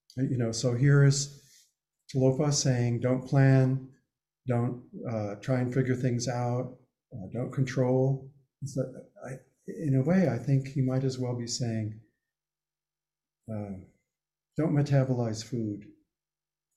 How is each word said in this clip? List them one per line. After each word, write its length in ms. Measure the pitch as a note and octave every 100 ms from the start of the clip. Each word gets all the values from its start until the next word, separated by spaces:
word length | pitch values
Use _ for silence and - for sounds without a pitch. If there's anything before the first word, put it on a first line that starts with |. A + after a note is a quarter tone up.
| _ B2+
you 200 | C#3+ B2
know, 160 | A2+
so 220 | A2+ B2+
here 300 | A#2+ C#3+ C#3+
is 400 | C#3 - - - _ - _ _ _ _ -
Lopa 380 | C3+ C3 C3 D3
saying, 480 | C#3+ C#3 B2 A#2+ A#2+
"Don't 260 | B2 B2+ B2+
plan, 600 | C#3 C3+ C3+ C3 C3 - _ _ _ _ _ B2
don't, 360 | A#2+ A#2+ - - - B2
uh, 280 | A2 G2+ G#2
try 240 | - B2+
and 120 | B2
figure 220 | C3 B2+
things 340 | B2+ C3 A#2+ C3
out, 500 | A#2+ A#2+ B2 B2+ - _ _ _
uh, 140 | A2 F#2
don't 180 | A2+ C3
control." 800 | - B2+ C3+ B2+ C3 C3 C3+ - - _ -
It's 120 | -
that 340 | C3+ - - - -
I, 140 | - C3+ _ _ -
in 300 | - D#3 C3
a 60 |
way, 260 | C#3+ F#3+ D3+
I 100 | A2+
think 300 | C3+ C3+ C3
he 120 | C#3
might 220 | B2+ C3
as 140 | C3+ A#2+
well 160 | B2
be 120 | A#2+ A#2
saying, 540 | - A#2 A2+ G#2+ A2 _ _ _ _ _ _ _ _ _ _ _ _ _ _ -
uh, 240 | G#2+ G2+ F#2+ - _ _ _ _ _ _ -
"Don't 180 | D#3+
metabolize 680 | D3 C#3+ C#3 C3 B2 A2+ G#2+
food, 480 | - A#2 A2 G2 - - _ _ _ _ _ _ _